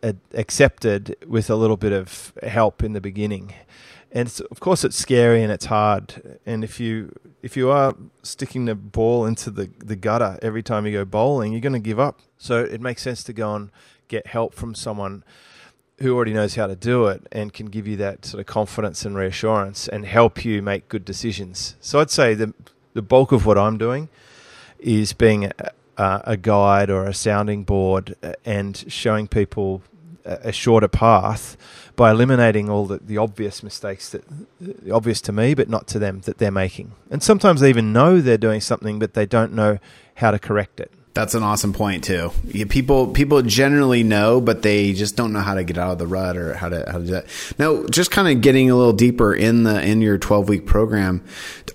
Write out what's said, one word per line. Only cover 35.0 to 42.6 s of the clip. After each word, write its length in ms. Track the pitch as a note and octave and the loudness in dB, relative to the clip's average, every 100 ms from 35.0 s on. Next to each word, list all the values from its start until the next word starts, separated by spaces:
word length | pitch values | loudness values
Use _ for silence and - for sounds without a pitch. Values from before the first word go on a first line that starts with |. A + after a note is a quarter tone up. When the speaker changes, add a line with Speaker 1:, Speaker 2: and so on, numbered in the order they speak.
| A2+ G#2 | 0 -2
Speaker 1:
to 100 | - | -4
me, 240 | G#2 A#2+ D3 | 0 0 0
but 120 | A2 | 0
not 200 | A2 - | -4 -4
to 100 | G#2+ | -4
them, 240 | G#2 F#2+ A2 | -4 -4 -10
that 120 | - | -4
they're 140 | G#2 | -2
making. 400 | G2 F#2 - F#2+ - - | 0 -2 -6 -16 -20 -12
And 140 | C#3 | -2
sometimes 380 | - G3+ G#3 D#3 | 2 6 6 6
they 80 | C#3 | 6
even 220 | A#2 A2 | 6 4
know 300 | A#2 D#3 F#3 | 4 6 6
they're 160 | B2+ A2 | 4 2
doing 240 | A2 G#2+ | 2 0
something, 380 | - A#2+ G#2+ G#2+ | -2 -4 -4 -4
but 160 | G#2+ A2+ | -4 -2
they 100 | G#2 | 0
don't 280 | A#2 A2+ | 0 0
know 260 | A2+ G#2+ G2+ - - _ - | 0 0 0 -6 -20 _ -2
how 140 | A2+ | 0
to 80 | G#2 | 0
correct 420 | - G#2 G2 - | -2 -4 -4 -10
it. 120 | - _ _ | -16 _ _
Speaker 2:
That's 200 | - G#2+ | -6 -2
an 100 | A#2 | -2
awesome 280 | G#2+ G#2 G2+ | -2 -2 -2
point 320 | G2 G#2 F#2 | -2 -2 -2
too. 300 | - F2+ E2+ - | -4 -4 -2 -2
Yeah, 220 | - G2 | -4 -4